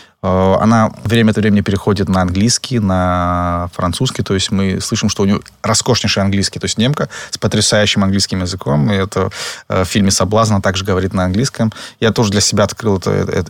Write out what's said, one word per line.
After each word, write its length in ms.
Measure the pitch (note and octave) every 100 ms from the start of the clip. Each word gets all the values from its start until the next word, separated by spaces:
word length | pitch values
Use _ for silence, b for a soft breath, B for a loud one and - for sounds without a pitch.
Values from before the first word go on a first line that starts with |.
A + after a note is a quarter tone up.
| B B
э, 320 | F#2+ F#2 F#2+ F#2+
она 280 | A2 A2+ A2 -
время 260 | G2+ A#2 A2
от 60 | G#2+
времени 260 | G#2 G2+
переходит 460 | G2 F#2+ A2 G2 F#2+
на 120 | F#2
английский, 560 | F#2 F#2 A2+ - - A#2+
на 880 | G2+ F#2 F2+ F2+ F2 F2+ F2 F2 F2
французский. 480 | - F2+ E2 C3 -
То 120 | G2
есть 180 | G2 -
мы 280 | F#2+ G2 F#2
слышим, 280 | - A2+ G#2+
что 140 | -
у 40 | G2
неё 140 | G#2 - _
роскошнейший 600 | - - - A#2 G#2 G#2
английский. 380 | G2 G2 F#2 -
То 60 | F#2
есть 120 | -
немка 300 | A#2+ D3 - B B
с 80 | -
потрясающим 680 | A2 G#2+ G2 G#2+ G#2 G#2
английским 360 | G2 G2 - F#2+
языком. 480 | F2+ F#2+ B2 D3 B2+
И 20 |
это, 360 | G2 F#2+ F#2+ G2 B B B B
э, 140 | G2
в 60 | F2+
фильме 220 | G#2+ F#2+
"Соблазн" 420 | - F#2+ G#2+ A2
она 60 | G2+
также 240 | G2 F#2
говорит 300 | G2 F#2 F#2+
на 100 | F#2+
английском. 480 | F#2 F#2+ C3+ - A2 B B B
Я 120 | A2+
тоже 180 | G#2 G#2+
для 100 | G#2
себя 220 | - G2+
открыл 340 | G2+ - A2 F#2+
это, 120 | G2
э, 140 | G2+ G2
э, 140 | G2+